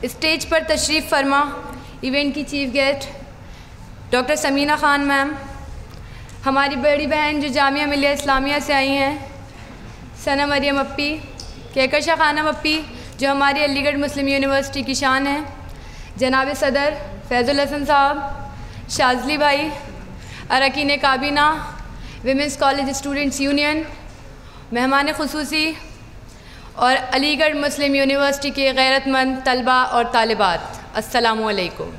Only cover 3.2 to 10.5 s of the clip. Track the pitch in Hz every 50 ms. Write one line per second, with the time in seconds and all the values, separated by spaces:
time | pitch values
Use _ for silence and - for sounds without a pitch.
3.2 | - - - - - - - - - - - - - - - - - - - 247
4.2 | 254 254 302 302 311 294 269 277 285 294 302 302 302 294 285 285 285 285 277 277
5.2 | 277 285 302 - - - - - - - - - - - - - - - - -
6.2 | - - - - - 269 269 269 277 277 285 262 247 294 294 294 311 277 302 302
7.2 | 302 294 302 294 285 302 240 294 277 269 269 294 294 294 285 285 277 285 285 285
8.2 | - 285 269 262 269 277 285 294 285 - 294 269 269 269 269 277 269 269 294 302
9.2 | - - - - - - - - - - - - - - - - - - - -
10.2 | - - 277 277 285 285